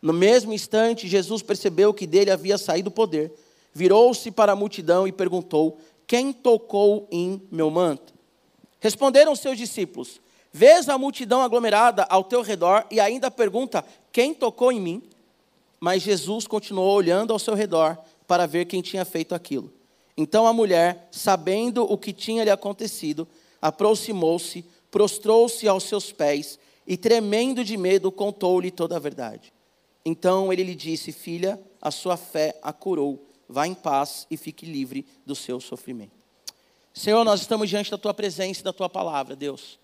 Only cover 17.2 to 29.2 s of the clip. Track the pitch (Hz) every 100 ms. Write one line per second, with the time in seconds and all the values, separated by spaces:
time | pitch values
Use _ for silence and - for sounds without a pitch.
17.2 | 220 220 - 208 208 165 160 160 - _
18.2 | _ 180 170 165 175 185 180 190 180 165
19.2 | 160 175 170 135 - _ _ _ _ -
20.2 | 151 214 226 226 214 180 170 175 _ -
21.2 | - 185 156 196 240 240 240 208 - 185
22.2 | - 226 220 196 202 202 220 - 156 151
23.2 | 165 _ _ _ 156 - 202 214 220 202
24.2 | 160 170 170 175 170 _ _ 202 202 -
25.2 | - 220 233 233 220 190 190 208 - -
26.2 | 147 143 147 - _ _ - 180 220 233
27.2 | 208 214 247 254 220 214 180 196 190 190
28.2 | 208 202 180 180 180 175 165 170 143 -